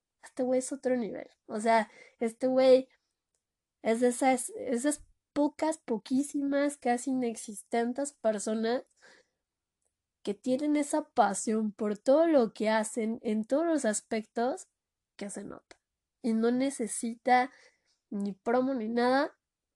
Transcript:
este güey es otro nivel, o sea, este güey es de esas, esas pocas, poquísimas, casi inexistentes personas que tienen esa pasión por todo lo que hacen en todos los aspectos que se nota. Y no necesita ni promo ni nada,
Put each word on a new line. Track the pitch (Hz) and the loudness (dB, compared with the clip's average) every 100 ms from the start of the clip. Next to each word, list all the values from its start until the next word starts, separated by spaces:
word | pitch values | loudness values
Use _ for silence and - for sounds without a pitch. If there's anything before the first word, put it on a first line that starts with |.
| _ _ | _ _
este | - - | -12 -4
güey | 254 254 | 0 0
es | 262 | -2
otro | 277 247 254 | -4 -2 -2
nivel, | 208 - - _ - | -4 -8 -14 _ -10
o | 220 | -2
sea, | 226 226 208 - - - | 2 2 0 -8 -20 -6
este | 226 226 262 | -6 -2 0
güey | 262 262 262 262 _ _ _ _ _ _ _ _ _ | 4 6 6 4 _ _ _ _ _ _ _ _ _
es | 220 226 | -2 2
de | 247 | 2
esas, | 240 269 254 - | 2 2 2 -2
esas | 226 - 240 285 285 - _ _ | -8 -4 -2 0 -2 -8 _ _
pocas, | - 294 - 311 311 | 0 0 0 -2 -2
poquísimas, | - 220 - 262 285 285 277 277 285 285 | -4 -6 -2 -2 -2 -2 -2 0 0 -2
casi | 240 240 277 | -2 -2 -2
inexistentes | 262 240 220 - 202 - 233 233 247 285 | -2 -2 -6 -12 -16 -6 -2 -2 -4 -8
personas | - 220 214 220 220 226 254 - _ - - _ _ _ _ _ _ _ _ _ _ | -4 -2 -2 -2 -2 0 -2 -6 _ -20 -20 _ _ _ _ _ _ _ _ _ _
que | - 202 | -10 -6
tienen | 254 262 302 294 | -2 0 0 0
esa | 285 302 302 | 0 -2 0
pasión | - 202 190 - 220 214 | 2 2 0 -2 -2 -2
por | - 208 202 | -4 -6 -2
todo | - 285 339 | 2 4 6
lo | 294 220 | 4 2
que | - 214 | 0 0
hacen | 220 214 247 220 226 | 0 -2 -4 -4 -4
en | 226 214 214 | -4 -4 0
todos | 277 339 | 0 2
los | 311 220 | 0 0
aspectos | 208 - 220 214 - 240 359 - _ _ _ _ - | -4 -4 -8 -6 -4 -4 -4 -12 _ _ _ _ -14
que | 196 | -12
se | - | -12
nota. | - - - - _ _ _ _ | -14 -16 -20 -20 _ _ _ _
Y | 240 | 0
no | 220 233 | 2 2
necesita | 247 269 269 214 - 233 233 - 247 269 - _ _ _ _ - | 2 0 -2 -6 -6 -8 -4 4 4 2 -6 _ _ _ _ -10
ni | 208 202 | -6 -6
promo | 190 233 247 262 262 | -4 0 0 0 -2
ni | 214 | -4
nada, | 233 247 269 302 - _ _ _ | 0 2 2 0 -6 _ _ _